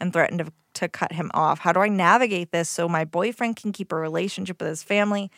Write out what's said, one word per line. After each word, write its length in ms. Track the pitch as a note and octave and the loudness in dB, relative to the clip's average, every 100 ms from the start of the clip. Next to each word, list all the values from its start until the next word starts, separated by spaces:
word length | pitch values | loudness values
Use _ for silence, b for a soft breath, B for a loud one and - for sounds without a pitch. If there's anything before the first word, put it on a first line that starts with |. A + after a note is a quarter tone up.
and 120 | F3+ | -2
threatened 280 | E3+ D3+ F3 | 2 2 0
to, 120 | D#3 - _ - | -6 -10 _ -8
to 140 | F3 | -6
cut 240 | - F3 | -4 -6
him 180 | E3 E3 - | -4 -4 0
off. 260 | D#3 - | 2 2
How 120 | F3 | 2
do 80 | F3 | 4
I 80 | G#3 | 4
navigate 600 | G3+ E3+ A3 B3+ F#3+ F3 | 4 6 6 6 0 -2
this 160 | E3+ E3+ | -2 -2
so 200 | - E3+ | -2 0
my 160 | E3 D#3+ | 0 0
boyfriend 520 | E3+ G#3 A#3+ A#3+ A3+ | 0 -2 -2 -4 -4
can 160 | G#3+ | -6
keep 200 | G3 F#3 | -6 -6
a 40 | D#3+ | -4
relationship 640 | D#3+ E3 F#3+ - F#3 F3 | -2 -2 -4 -4 -8 -6
with 80 | E3 | -8
his 140 | D#3+ | -6
family 480 | - G#3 G#3 G3+ G3 | -2 2 2 0 -4